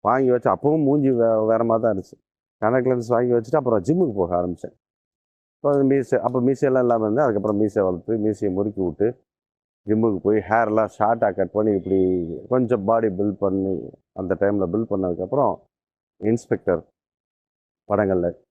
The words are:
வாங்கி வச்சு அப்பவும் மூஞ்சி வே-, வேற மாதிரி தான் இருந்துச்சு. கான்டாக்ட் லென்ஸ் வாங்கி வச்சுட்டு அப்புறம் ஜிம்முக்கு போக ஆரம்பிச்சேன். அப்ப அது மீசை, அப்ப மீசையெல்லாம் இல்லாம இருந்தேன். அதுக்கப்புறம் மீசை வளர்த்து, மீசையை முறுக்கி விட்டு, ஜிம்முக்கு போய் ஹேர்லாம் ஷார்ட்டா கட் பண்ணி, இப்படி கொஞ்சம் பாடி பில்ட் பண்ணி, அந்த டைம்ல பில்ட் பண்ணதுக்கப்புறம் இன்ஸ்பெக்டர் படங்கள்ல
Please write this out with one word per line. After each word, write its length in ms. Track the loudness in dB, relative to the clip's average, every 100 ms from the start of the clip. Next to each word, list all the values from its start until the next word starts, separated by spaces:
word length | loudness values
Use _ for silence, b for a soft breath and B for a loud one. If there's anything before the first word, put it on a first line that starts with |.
வாங்கி 300 | 0 2 2
வச்சு 200 | 2 0
அப்பவும் 320 | 0 0 0
மூஞ்சி 280 | 2 2 2
வே-, 360 | 2 2 2 2
வேற 180 | 0
மாதிரி 160 | 2 0
தான் 140 | 0
இருந்துச்சு. 500 | -2 -6 -20 _ _ _ _
கான்டாக்ட் 240 | 0 0 0
லென்ஸ் 200 | -2 0
வாங்கி 240 | 0 2
வச்சுட்டு 240 | 0 0 -2
அப்புறம் 260 | 0 0
ஜிம்முக்கு 320 | 0 0 0
போக 220 | 0 -2 0
ஆரம்பிச்சேன். 420 | -2 -6 -12 _ _ _ _ _ _ _ _
அப்ப 200 | _ -2
அது 100 | 2
மீசை, 340 | 2 2 0 0
அப்ப 220 | 0 0
மீசையெல்லாம் 380 | 0 0 0 2
இல்லாம 240 | 2 2
இருந்தேன். 200 | 0 0
அதுக்கப்புறம் 340 | 0 0 -2 0
மீசை 260 | 0 0
வளர்த்து, 340 | 0 -2 -4 -2
மீசையை 420 | -2 -2 -4 -2
முறுக்கி 240 | -4 -2
விட்டு, 360 | -4 0 -2 -2 _ _ _ _ _ _ -4
ஜிம்முக்கு 280 | 0 0 0
போய் 260 | 0 0 0
ஹேர்லாம் 400 | 0 2 0 -2 0
ஷார்ட்டா 360 | 0 2 0
கட் 160 | 0 -2
பண்ணி, 260 | 0 0 0
இப்படி 500 | 0 2 2 0 -4 -10 -2
கொஞ்சம் 360 | -2 0 0
பாடி 220 | 2 0 0
பில்ட் 300 | -2 -4 0
பண்ணி, 520 | -2 0 -2 -4 -8 -18 _
அந்த 240 | -10 -6 0
டைம்ல 280 | 0 0 -2
பில்ட் 140 | -2 -2
பண்ணதுக்கப்புறம் 640 | -4 -4 -4 -4 0 -2 -2 _ _ _ _ _ _
இன்ஸ்பெக்டர் 680 | -2 -2 -2 -4 0 -2 -2 _ _ _ _ _ _ _ _ _ _
படங்கள்ல 420 | 0 2 0 -2 -6 _